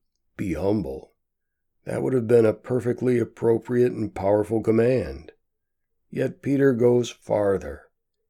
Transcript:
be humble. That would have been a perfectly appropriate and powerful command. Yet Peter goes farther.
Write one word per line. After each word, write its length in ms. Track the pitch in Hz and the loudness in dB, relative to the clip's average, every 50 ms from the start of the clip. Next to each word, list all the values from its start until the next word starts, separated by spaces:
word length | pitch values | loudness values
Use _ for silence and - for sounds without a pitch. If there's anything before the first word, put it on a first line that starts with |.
| _ _ _ _ _ _ _ | _ _ _ _ _ _ _
be 160 | - - 95 80 | -8 -6 -6 -4
humble. 600 | 73 87 98 107 110 92 69 65 65 - - _ _ _ _ _ _ _ _ _ _ _ _ _ _ - | -4 -2 -2 -2 -2 -2 -6 -10 -12 -14 -18 _ _ _ _ _ _ _ _ _ _ _ _ _ _ -12
That 180 | - - 117 135 | -8 -6 -6 -4
would 100 | 135 131 | -2 -2
have 140 | 127 113 | -2 0
been 180 | 110 120 117 113 | 4 4 4 6
a 80 | 107 104 | 4 2
perfectly 640 | - - - 127 127 110 123 117 - 123 127 123 120 | 0 -4 -4 -4 -4 -2 -4 -4 -2 -2 0 0 0
appropriate 720 | 113 - - - - 117 117 113 - - 123 123 123 123 - | -2 -4 -6 -4 0 0 0 0 0 -2 0 2 2 2 0
and 220 | 110 110 101 - | -2 -8 -8 -6
powerful 460 | - 92 98 104 104 104 - 113 110 | -4 0 2 2 2 2 0 -2 -2
command. 720 | 107 117 113 113 113 123 131 123 90 73 67 67 - - - _ _ _ _ _ _ _ _ _ _ _ _ _ _ _ | 0 0 2 2 2 2 2 0 -2 -6 -10 -14 -16 -20 -20 _ _ _ _ _ _ _ _ _ _ _ _ _ _ _
Yet 320 | - 120 127 131 - - - | -6 -6 -6 -6 -6 -8 -6
Peter 320 | 127 143 143 139 139 127 | -2 0 2 4 4 4
goes 340 | 113 123 120 123 123 120 117 | 4 4 4 4 4 0 -2
farther. 760 | - _ _ - 113 104 104 101 98 90 82 73 71 - - _ _ _ _ _ _ _ _ _ | -6 _ _ -4 -2 0 2 0 0 0 -2 -8 -14 -14 -18 _ _ _ _ _ _ _ _ _